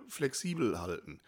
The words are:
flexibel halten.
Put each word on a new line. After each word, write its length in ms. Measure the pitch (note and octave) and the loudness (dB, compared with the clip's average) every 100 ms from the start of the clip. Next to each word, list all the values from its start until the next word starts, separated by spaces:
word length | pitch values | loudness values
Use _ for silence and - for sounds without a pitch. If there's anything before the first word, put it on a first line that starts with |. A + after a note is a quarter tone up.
| - | -10
flexibel 720 | - C#3+ - F3 E3 B2 E2+ | -2 0 0 -2 2 4 2
halten. 420 | F2 E2+ - D2 | -2 -4 -6 -14